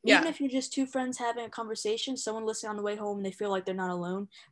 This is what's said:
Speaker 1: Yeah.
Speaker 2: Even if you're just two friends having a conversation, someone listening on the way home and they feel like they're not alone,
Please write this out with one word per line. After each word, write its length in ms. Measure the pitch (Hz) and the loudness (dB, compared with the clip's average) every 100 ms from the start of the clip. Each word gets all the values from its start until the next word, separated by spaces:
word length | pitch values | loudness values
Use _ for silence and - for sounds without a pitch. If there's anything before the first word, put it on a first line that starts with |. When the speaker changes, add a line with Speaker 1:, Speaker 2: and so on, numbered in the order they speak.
Speaker 1:
Yeah. 180 | 226 392 | 10 8
Speaker 2:
Even 80 | 330 | 8
if 120 | 302 | 0
you're 100 | 277 | 0
just 220 | 262 254 | 0 -2
two 140 | - 262 | -2 0
friends 320 | 262 254 254 | 0 -4 -2
having 260 | 240 240 226 | -2 -2 -6
a 40 | |
conversation, 680 | - 226 214 214 220 277 254 | -6 -6 -2 -2 -2 -2 -4
someone 280 | - 220 220 | -4 -2 -2
listening 240 | 220 220 | -4 -4
on 60 | 208 | -2
the 60 | |
way 140 | 208 208 | -2 -2
home 220 | 208 202 | -4 -2
and 80 | 196 | -4
they 60 | |
feel 180 | 185 208 | -2 0
like 140 | 190 | 0
they're 100 | 190 | 0
not 160 | 190 185 | -2 -2
alone, 380 | 180 175 185 202 - - | -2 -2 -4 -6 -12 -4